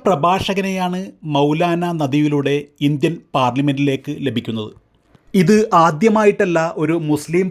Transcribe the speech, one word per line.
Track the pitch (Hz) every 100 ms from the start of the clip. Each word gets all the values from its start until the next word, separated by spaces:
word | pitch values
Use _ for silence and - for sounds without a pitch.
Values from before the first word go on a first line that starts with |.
| 214
പ്രഭാഷകനെയാണ് | 170 170 190 - 190 196 190 180 180 196 -
മൗലാന | 156 143 147 156 175 170 175
നദിയിലൂടെ | 170 143 147 151 147 139 143 - _
ഇന്ത്യൻ | 143 147 160 170 _ 147
പാർലമെന്റിലേക്ക് | 127 123 143 135 143 135 139 151
ലഭിക്കുന്നത്. | 139 117 113 113 107 - _ _ _ _ _
ഇത് | 196 170 214 214
ആദ്യമായിട്ടല്ല | 175 165 151 220 214 208 202 196 165 165 170
ഒരു | 156 165 151
മുസ്ലിം | 147 - 175 190